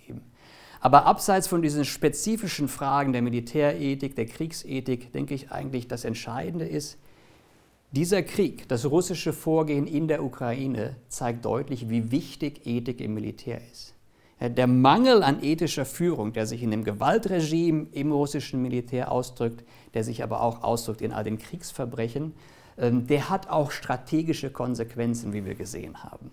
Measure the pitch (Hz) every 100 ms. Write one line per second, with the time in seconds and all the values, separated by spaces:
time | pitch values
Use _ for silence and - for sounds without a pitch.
0 | - 120 - _ - - - - 143 143
1 | 160 - - 190 185 175 156 147 135 -
2 | 156 151 208 220 180 - 139 - 139 139
3 | 139 123 120 120 117 151 147 165 143 135
4 | 139 135 113 - 160 - - 135 123 123
5 | - 139 139 139 - 139 139 131 123 117
6 | 120 113 - 120 170 170 160 151 143 -
7 | - - - - _ _ _ _ _ 131
8 | 175 196 - - 160 - - 120 135 160
9 | 180 170 165 127 165 160 156 143 143 147
10 | 160 151 139 - 123 127 135 117 107 -
11 | - - 123 120 113 113 139 123 117 117
12 | 113 135 - - 147 139 120 120 117 120
13 | 110 107 107 110 - 113 - - - -
14 | _ _ _ - 123 120 127 127 139 190
15 | 262 226 143 143 139 165 156 - 131 -
16 | 175 143 107 113 110 120 117 107 107 104
17 | 131 220 196 180 156 165 170 156 156 139
18 | 147 143 143 147 - 131 123 123 120 127
19 | - 123 131 - 117 117 - - - 117
20 | 110 117 117 113 117 117 113 117 - 110
21 | 113 110 107 110 - 170 - - 123 120
22 | 113 139 156 - - - - - 120 123
23 | 123 147 143 190 - 160 143 - - 127
24 | - 160 160 139 135 - 123 117 117 120
25 | 117 117 104 104 98 98 - 90 90 -
26 | - - -